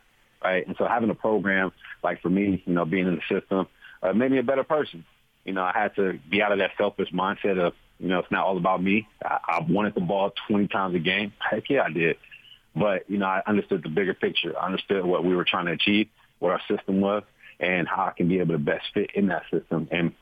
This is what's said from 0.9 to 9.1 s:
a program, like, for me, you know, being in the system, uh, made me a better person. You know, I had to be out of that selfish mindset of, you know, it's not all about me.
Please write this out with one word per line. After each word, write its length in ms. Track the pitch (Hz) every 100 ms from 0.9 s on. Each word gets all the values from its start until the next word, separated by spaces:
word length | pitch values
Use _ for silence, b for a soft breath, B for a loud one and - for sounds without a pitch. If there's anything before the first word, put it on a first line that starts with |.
| 117 113
a 40 |
program, 580 | - 110 107 95 95 95 - B B
like, 180 | 87 90
for 80 | 85
me, 320 | 92 101 92 -
you 60 |
know, 120 | 87
being 220 | 82 95 92
in 100 | 85
the 240 | - 95
system, 280 | - 95 90 B B B
uh, 100 | 92
made 180 | 98 131
me 80 | 131
a 40 |
better 220 | 120 135
person. 400 | 131 156 139 85 - _ _ _
You 80 | -
know, 100 | 95
I 100 | 90
had 200 | 101 104 -
to 220 | 98 90 -
be 140 | 101
out 100 | 104
of 60 | 101
that 140 | 92 -
selfish 340 | 104 - 92
mindset 460 | 90 95 101 107 92
of, 160 | 87 - _ _
you 100 | 87
know, 120 | 90
it's 100 | -
not 160 | 95 87
all 100 | 95
about 260 | 87 92
me. 240 | 92 104 107